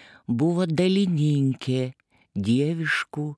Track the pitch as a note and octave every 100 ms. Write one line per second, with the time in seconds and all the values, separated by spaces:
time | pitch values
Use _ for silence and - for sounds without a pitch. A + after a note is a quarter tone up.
0 | - - - A#2 D#3+ F3 F3+ D#3 F#3 F#3+
1 | G3 E3 D3+ D3 C#3 B2+ - B2+ B2+ -
2 | _ _ _ - G2+ A#2+ D3 E3 D#3 -
3 | - - D3